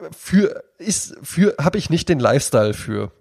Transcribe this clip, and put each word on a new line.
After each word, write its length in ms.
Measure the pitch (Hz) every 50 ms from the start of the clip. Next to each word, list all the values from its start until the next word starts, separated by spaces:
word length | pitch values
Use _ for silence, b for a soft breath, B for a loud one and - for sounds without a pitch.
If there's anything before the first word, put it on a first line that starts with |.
| 175 -
Für, 520 | - - - - - 196 208 - - - - _ _ _
ist, 360 | 170 214 - - - - - -
für, 340 | - - - 170 196 202 - -
hab 140 | 147 175 -
ich 140 | 208 - -
nicht 200 | 160 170 - -
den 100 | 170 139
Lifestyle 540 | 120 104 120 143 - - - 117 107 107 104
für, 380 | - - - 107 104 104 - _ _